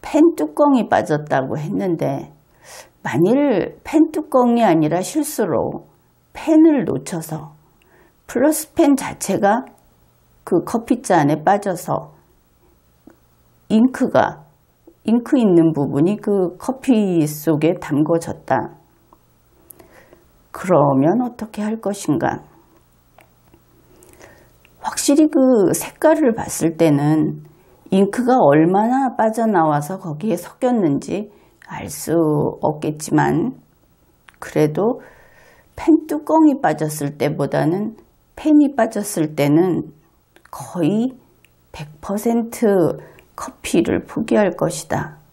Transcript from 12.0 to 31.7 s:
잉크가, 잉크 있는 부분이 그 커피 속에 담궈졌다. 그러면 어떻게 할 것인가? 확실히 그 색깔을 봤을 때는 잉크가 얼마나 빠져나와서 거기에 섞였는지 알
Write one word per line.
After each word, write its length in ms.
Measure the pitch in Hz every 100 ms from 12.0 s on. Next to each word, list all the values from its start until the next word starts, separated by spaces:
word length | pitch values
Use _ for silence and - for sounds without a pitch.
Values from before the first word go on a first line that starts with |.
| - _ _ _ _ _ _ _ _ _ - _ _ _ _ _ _
잉크가, 760 | 220 254 - 262 - - - - _ _ _ - _
잉크 320 | 220 233 233 277
있는 380 | 214 170 160
부분이 480 | 156 135 139 170 208
그 340 | - 202 175 175
커피 680 | - 262 - 220 202 170 151
속에 480 | 151 - 151 156
담궈졌다. 840 | 180 - 143 151 165 - - - 131 - - _ _ _ _ _ _ _ _ _ - - - _ _ _ _ _
그러면 680 | - 185 160 143 135 147 220
어떻게 400 | 247 - 220 -
할 220 | 208 226
것인가? 600 | 196 208 - 143 - - - _ _ _ _ _ _ _ _ _ _ _ _ _ _ _ - - - - _ _ _ _
확실히 480 | - - - 285 302
그 460 | 311 262 240 170
색깔을 580 | - - - 311 311 294
봤을 460 | 220 - - 160 160
때는 640 | 165 143 147 156 151 151 - _ _ _ -
잉크가 480 | 196 196 - 240 254
얼마나 760 | 151 147 165 196 226 262 262 -
빠져나와서 840 | 220 226 226 190 156 147 147 190
거기에 400 | 175 151 214 175
섞였는지 920 | - - 247 240 170 139 - 185 214 _ _ _
알 240 | -